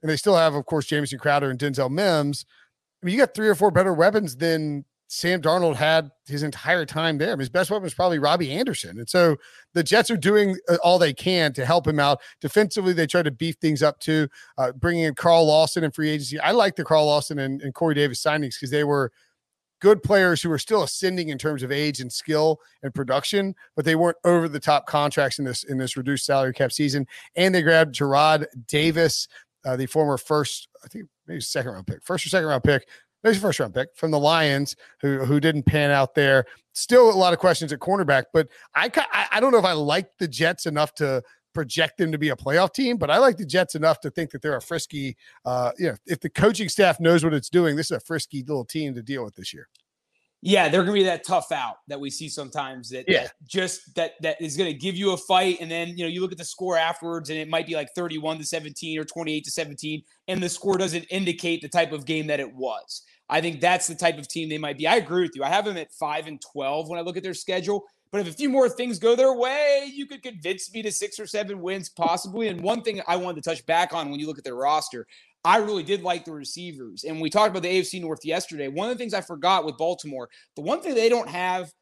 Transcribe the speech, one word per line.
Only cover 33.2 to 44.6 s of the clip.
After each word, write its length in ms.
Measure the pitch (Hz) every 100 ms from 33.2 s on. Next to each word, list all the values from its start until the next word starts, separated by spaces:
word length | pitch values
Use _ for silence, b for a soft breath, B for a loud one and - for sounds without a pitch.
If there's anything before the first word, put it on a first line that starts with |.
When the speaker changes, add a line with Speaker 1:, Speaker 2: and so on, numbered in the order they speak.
Speaker 1:
maybe 140 | 220 196
first 220 | 202 -
round 160 | 127 90
pick 140 | 165 -
from 140 | 165
the 80 | 156
Lions, 580 | 147 165 156 139 139 - b b
who, 200 | 143 139
who 200 | 127 147
didn't 280 | 160 151 -
pan 240 | 151 143
out 240 | 143 131 -
there. 280 | 139 135 123 B _
Still 380 | - - 247 233
a 20 |
lot 200 | 196 180
of 40 | 175
questions 340 | 185 165 160
at 60 | 143
cornerback, 460 | - 196 160 135 123
but 140 | 160 160 B B
I 160 | - 220
ca-, 160 | 247 277
I, 160 | 208 196
I 60 | 208
don't 120 | 254
know 80 | 240
if 60 | 185
I 80 |
like 440 | 160 147 160 190 _
the 100 | 175
Jets 380 | 120 160 180 -
enough 300 | 147 151 -
to 260 | 147 131 - b _
project 460 | - 143 - 160 -
them 120 | 170
to 60 | 156
be 120 | 151
a 60 | 127
playoff 380 | 139 156 185
team, 240 | - 262 240
but 140 | 151
I 80 | 165
like 180 | 262 185
the 80 | 175
Jets 300 | 180 180 160
enough 240 | 160 156
to 100 | 147
think 220 | - 156
that 100 | 139
they're 140 | 151
a 60 | 135